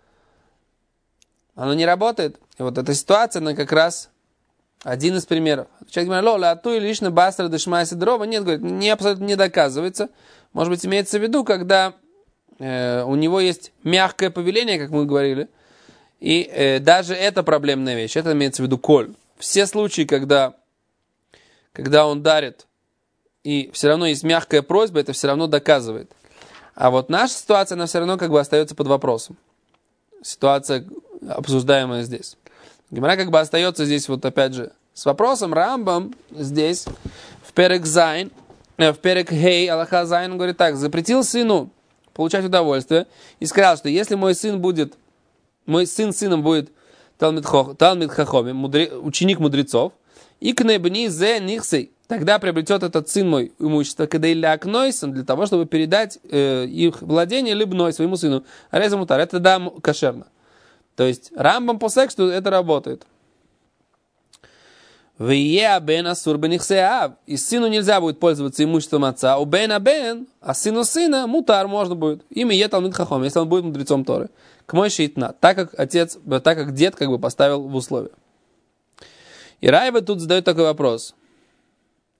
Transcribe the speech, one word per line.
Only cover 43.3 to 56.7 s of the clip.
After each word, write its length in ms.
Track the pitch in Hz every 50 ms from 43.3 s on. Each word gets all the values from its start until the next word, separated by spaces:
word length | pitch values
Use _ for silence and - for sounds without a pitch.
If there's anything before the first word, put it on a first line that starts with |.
| - _
и 60 | 160
сказал, 320 | 156 - 196 196 185 165 143
что 120 | - 147
если 260 | 143 180 214 208 214
мой 180 | 196 190 190 180
сын 260 | - - 214 208 190
будет, 360 | 175 185 180 160 147 147 - - _ _ _ _ _ _ _ _ _ _ _ _ _ -
мой 180 | 156 170 180
сын 260 | 175 - - 220 214 185
сыном 280 | - 202 202 180 156
будет 300 | 147 156 160 156 143 - _ _ _ _ _ _ _ _ _ -
Талмид 260 | 156 160 160 160 147
Хох-, 300 | - - 139 131 135 139
Талмид 340 | - 160 180 190 175 165 143
Хахоми, 440 | - - 147 127 135 131 117 123 127
мудре-, 380 | 131 135 135 139 147 165 -
ученик 480 | 139 127 139 151 135 - 175 190 196 156
мудрецов, 540 | 160 147 139 135 139 - - 117 131 185 - _ _ _ _ _ - _ _ _
и 140 | - 214 247
кнебни 560 | - 240 226 220 196 170 175 185 214 240 220
зе 300 | 165 156 185 214 233 220
нихсей, 520 | 196 185 208 226 - - - 143 120 - _ _ _ -
тогда 320 | 233 214 147 180 208 208
приобретёт 420 | 202 185 165 165 160 - 202 190
этот 260 | 185 175 - 165 151 -
сын 220 | - 202 196 180
мой 240 | 156 135 120 - - -
имущество, 480 | - 151 156 151 143 - - - 160 151
кадей 260 | 165 160 156 165 165
ля 240 | 165 160 160 156 156
кнойсон, 540 | 175 185 208 240 262 269 240 - - 139
для 120 | 135 131 127
того, 220 | 131 131 143 202
чтобы 220 | 202 202 175 165 156
передать, 500 | - 160 160 156 180 208 220 202 - - -
э, 420 | - - 143 139 139 135 127 127
их 380 | 127